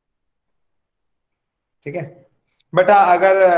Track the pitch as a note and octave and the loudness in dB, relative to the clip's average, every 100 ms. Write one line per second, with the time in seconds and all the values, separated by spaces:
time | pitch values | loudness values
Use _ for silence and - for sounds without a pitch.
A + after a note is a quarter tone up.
0 | _ _ _ _ _ _ _ _ _ _ | _ _ _ _ _ _ _ _ _ _
1 | _ _ _ _ _ _ _ _ C#3+ E3 | _ _ _ _ _ _ _ _ -16 -14
2 | C#3+ - _ _ _ _ _ D#3+ F#3 G3+ | -16 -20 _ _ _ _ _ -4 0 2
3 | F3+ F3 F#3+ F#3+ F#3 | 2 0 0 2 2